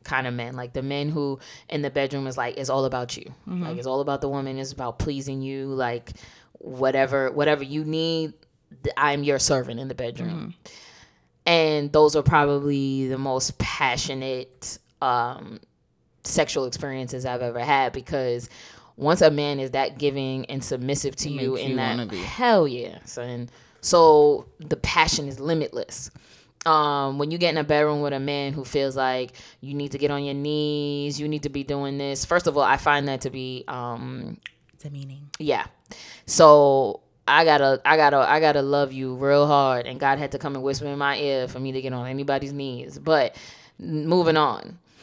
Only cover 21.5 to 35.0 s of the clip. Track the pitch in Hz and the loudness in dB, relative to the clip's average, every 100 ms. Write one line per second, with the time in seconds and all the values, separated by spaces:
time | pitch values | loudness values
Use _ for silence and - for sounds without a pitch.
21.5 | 131 131 127 127 120 113 92 92 - 247 | -4 -4 -2 -2 -2 -4 -8 -8 -2 4
22.5 | 214 151 123 110 - - - 123 123 123 | 4 4 -2 -10 -12 -16 -12 -10 -10 -12
23.5 | - _ _ - 175 160 151 147 143 - | -16 _ _ 4 8 10 10 8 4 -2
24.5 | - 147 151 - - 160 - 143 135 143 | -16 -8 -4 0 2 4 2 -4 -6 -2
25.5 | 165 147 - - - - - _ - _ | -2 -2 -6 -8 -10 -12 -16 _ -20 _
26.5 | - - 156 147 143 139 139 147 170 175 | -4 2 4 4 0 -2 -2 -4 0 0
27.5 | 160 151 151 151 147 147 139 139 143 139 | 0 2 4 4 2 -2 -4 -4 -4 -4
28.5 | 143 127 147 135 131 131 127 123 - - | -6 -4 -2 -2 0 -2 -2 -6 -12 -20
29.5 | - 131 143 143 135 143 143 143 139 147 | -18 -10 -8 -8 -2 -2 -2 -4 -6 -4
30.5 | 151 151 147 147 143 143 139 151 151 147 | -2 -2 -4 -4 -4 -6 -6 -6 -6 -6
31.5 | 139 135 143 139 139 139 135 - 175 175 | -8 -6 -6 -6 -6 -4 -4 0 0 2
32.5 | 143 135 135 - 143 143 135 135 131 127 | 2 2 2 2 2 0 -4 -6 -8 -10
33.5 | 127 - 127 120 117 127 127 - - - | -10 -10 -10 -8 -8 -10 -12 -12 -14 -18
34.5 | _ _ _ 147 139 | _ _ _ -16 -14